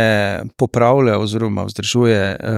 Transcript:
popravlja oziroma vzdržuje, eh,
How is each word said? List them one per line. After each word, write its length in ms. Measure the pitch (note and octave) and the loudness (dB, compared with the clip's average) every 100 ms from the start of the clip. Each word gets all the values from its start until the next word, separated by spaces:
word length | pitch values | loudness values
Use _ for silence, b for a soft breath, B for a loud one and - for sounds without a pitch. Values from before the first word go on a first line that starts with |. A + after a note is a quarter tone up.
| A2 G#2+ G2+ F#2 G#2+ | 2 2 0 -4 -8
popravlja 640 | - C3 B2 A#2 C#3 B2+ G#2 | -4 -2 2 2 4 2 2
oziroma 460 | G#2 A2 A2 G2+ | -2 -2 -2 -4
vzdržuje, 540 | G2 G#2 G2+ A#2+ A#2+ G#2+ G2 | -6 -8 -4 0 2 2 0
eh, 40 | F#2 - | -4 -4